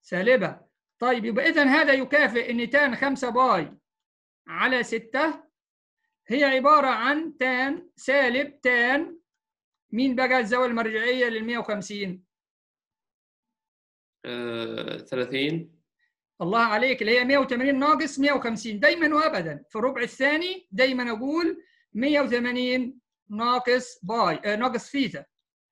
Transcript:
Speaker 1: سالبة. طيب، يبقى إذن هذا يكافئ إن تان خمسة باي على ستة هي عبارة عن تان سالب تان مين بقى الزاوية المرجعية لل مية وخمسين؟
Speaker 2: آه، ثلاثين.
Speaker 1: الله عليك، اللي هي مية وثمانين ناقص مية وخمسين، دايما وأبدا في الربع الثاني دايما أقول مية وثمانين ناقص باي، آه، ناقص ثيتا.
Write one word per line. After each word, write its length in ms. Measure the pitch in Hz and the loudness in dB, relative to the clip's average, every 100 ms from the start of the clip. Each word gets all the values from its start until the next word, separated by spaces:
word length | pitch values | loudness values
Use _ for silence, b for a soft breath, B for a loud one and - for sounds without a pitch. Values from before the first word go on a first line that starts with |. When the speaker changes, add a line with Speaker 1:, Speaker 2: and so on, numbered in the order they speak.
Speaker 1:
سالبة. 580 | - 180 208 254 170 - _ _ _ _ | -6 -2 2 2 2 -6 _ _ _ _
طيب، 260 | 240 247 | -2 0
يبقى 240 | 220 220 320 | -2 0 2
إذن 200 | 330 269 | 4 4
هذا 240 | 294 294 | 4 4
يكافئ 580 | 269 254 294 262 233 - | 2 2 2 2 0 -2
إن 200 | 240 233 | -4 0
تان 260 | 285 285 226 | 2 2 0
خمسة 340 | 277 269 247 | -2 -2 -2
باي 480 | 233 254 190 147 - _ _ _ _ _ _ - | 2 4 2 -2 -12 _ _ _ _ _ _ -10
على 360 | 165 226 254 | -2 0 0
ستة 640 | 233 226 226 269 311 285 _ _ _ _ _ _ _ _ - | 0 -6 -4 -2 -2 -4 _ _ _ _ _ _ _ _ -6
هي 180 | 254 | 0
عبارة 420 | 277 262 277 302 262 | 2 4 6 6 4
عن 500 | 226 247 294 320 - | 0 0 -2 -4 -4
تان 540 | 254 254 269 320 - _ | -2 0 -2 -4 -12 _
سالب 640 | - 277 254 247 285 - | 0 2 2 0 -4 -2
تان 580 | 254 247 240 285 339 339 _ _ _ _ _ _ _ | 0 2 2 0 -2 -12 _ _ _ _ _ _ _
مين 240 | 214 269 247 | -2 0 0
بقى 220 | 254 254 | 2 0
الزاوية 280 | 214 247 254 | 0 0 0
المرجعية 640 | 226 220 220 240 254 240 | 0 -2 -2 -2 0 0
لل 160 | 220 | -2
مية 140 | 220 240 | -4 -6
وخمسين؟ 680 | 220 202 180 202 190 180 _ _ _ _ _ _ _ _ _ _ _ _ _ _ _ _ _ _ _ _ | -4 -8 -8 -8 -8 -10 _ _ _ _ _ _ _ _ _ _ _ _ _ _ _ _ _ _ _ _
Speaker 2:
آه، 720 | 127 120 120 117 113 113 - - | -12 -8 -8 -6 -6 -8 -8 -10
ثلاثين. 840 | - 127 123 135 143 165 - _ _ _ _ _ _ _ | -6 -6 -4 -2 -2 -4 -8 _ _ _ _ _ _ _
Speaker 1:
الله 200 | 175 233 | -2 0
عليك، 420 | 233 208 262 254 | 2 2 0 0
اللي 160 | 214 247 | 2 2
هي 60 | |
مية 140 | 247 277 | 4 2
وثمانين 400 | 269 240 262 269 | 2 0 0 2
ناقص 400 | 294 311 311 - | 2 2 0 0
مية 140 | 285 | 0
وخمسين، 480 | 269 233 220 226 208 | 2 -2 -6 -6 2
دايما 340 | 294 339 311 | 2 4 2
وأبدا 500 | 302 311 208 160 147 _ | 2 0 -2 -6 -8 _
في 60 | 220 | -4
الربع 260 | 247 262 | -2 -2
الثاني 680 | 240 - 277 302 359 370 _ | -6 -2 0 0 -2 -8 _
دايما 400 | 190 262 254 240 | 0 2 2 -4
أقول 540 | 220 269 320 339 - B B B | -4 -2 0 -2 -4 B B B
مية 280 | 208 269 294 | -2 2 2
وثمانين 800 | 254 240 247 247 247 254 247 - _ _ _ | 2 0 -2 -2 0 -2 -4 -10 _ _ _
ناقص 680 | 208 240 247 247 247 247 - | -4 0 0 2 0 0 -14
باي، 380 | 180 233 185 156 | -6 0 0 0
آه، 120 | 208 208 | -2 0
ناقص 340 | 254 226 - | -2 -2 -4
ثيتا. 340 | 277 226 147 - _ _ _ _ | -2 -2 -4 -16 _ _ _ _